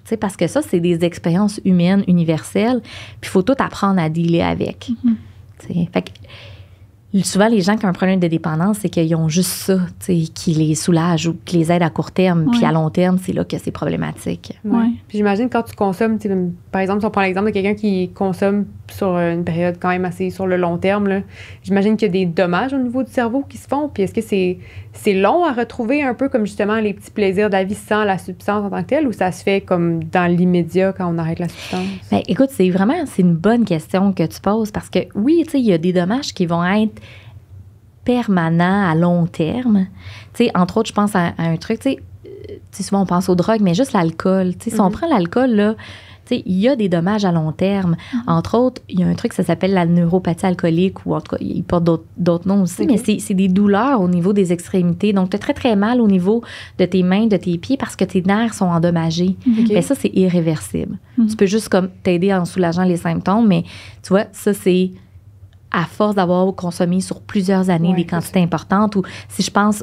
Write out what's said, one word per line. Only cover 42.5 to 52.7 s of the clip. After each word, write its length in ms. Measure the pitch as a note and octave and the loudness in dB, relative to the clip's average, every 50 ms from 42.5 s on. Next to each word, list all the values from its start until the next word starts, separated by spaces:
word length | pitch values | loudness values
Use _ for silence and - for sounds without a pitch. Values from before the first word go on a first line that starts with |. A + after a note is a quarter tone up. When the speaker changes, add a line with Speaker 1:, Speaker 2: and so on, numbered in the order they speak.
| - - - - | -16 -18 -18 -18
Speaker 1:
sais, 100 | - - | -12 -12
souvent 180 | F#3+ - G3 G3 | -6 -2 0 0
on 40 | F#3+ | 0
pense 240 | F#3 F3 F3+ F#3 - | 2 0 0 2 2
aux 40 | F3+ | 2
drogues, 280 | F3 E3+ A3 A3+ A3 | 2 2 2 2 2
mais 100 | G#3 F3+ E3+ | 2 2 2
juste 200 | G3+ C4+ C4+ - | 2 0 0 0
l'alcool. 600 | G3 E3 E3 D#3+ - - F#3+ F#3+ F#3+ F#3 F3+ F3 - | 0 0 0 -2 -2 -2 0 0 2 0 -2 -4 -6
Tu 60 | - A3+ | -8 -4
sais, 80 | A3 | 0
si 40 | G#3 | 2
on 60 | G3+ F#3 | 2 2
Speaker 3:
Mhm. 20 | |
Speaker 1:
prend 140 | G#3+ - E4 E4+ | 0 -2 0 0
l'alcool, 420 | D4 G3+ F3 E3+ - B3 C4 C4 | 2 2 0 0 0 0 2 2
là, 220 | A3+ G3+ G#3 G#3+ A3 G#3+ - - - - - - - - - | 2 2 2 2 0 -4 -10 -18 -20 -20 -20 -20 -20 -20 -6
tu 100 | - B3 | -4 -4
sais, 60 | - - | -4 -2
il 140 | - F#3 F#3+ | -2 0 2
y 100 | G#3 C4 | 2 2
a 80 | C#4+ | 2
des 140 | A3+ G#3 F3+ | 2 2 0
dommages 340 | F3 E3 E3+ F#3+ G#3+ G#3+ G3+ | 0 0 2 0 0 2 0
à 80 | F3+ | 2
long 180 | E3+ E3 D#3 D#3 | 2 0 0 -2
terme. 440 | - - F#3 G3 G3+ G3 F#3 E3+ E3 - - - | -2 -2 0 0 0 0 0 0 0 -2 -4 -6
Speaker 2:
Mhm. 100 | - A#3 A#3+ | -6 -4 -2
Speaker 1:
Entre 320 | E3+ E3 E3 E3 - - A#3 | 0 0 0 0 0 0 2
autres, 240 | B3+ B3+ B3 - - - | 2 0 -2 -6 -12 -4
il 100 | - F3+ | -2 0
y 40 | F3 | 0
a 20 | |
un 80 | E3+ E3+ | 0 0
truc, 180 | - - A#3 | -2 -4 -4
ça 100 | - - | -2 -2
s'appelle 300 | E3+ F3 E3 D#3+ - F#3+ | 0 0 0 0 0 0
la 140 | G3 F3+ E3+ | 2 2 4
neuropathie 580 | E3 F3 F3 E3+ E3 F#3 F#3 F3+ F3 E3+ - - | 4 4 4 4 2 2 0 0 0 -2 0 0
alcoolique, 640 | F#3 F3 - - E3+ E3 E3+ F#3 F#3+ F#3 - - | -2 0 0 0 0 2 2 2 0 -2 -4 -4
ou 80 | F3 D#3+ | -4 -4
en 60 | D#3 | -4
tout 140 | - - - | -4 -6 -8
cas, 60 | - | -6
il 200 | - - - - - | -6 -4 -4 -6 -2
porte 200 | - F3 F3 E3+ | 0 0 2 4
d'autres, 200 | E3+ E3 D#3+ - - - - | 2 2 0 -2 -10 -6 0
d'autres 280 | F3 F3 E3+ E3+ - | 0 2 2 2 0
noms 160 | F#3 G3 G3+ | 0 2 2
aussi, 200 | F#3 E3+ | 2 0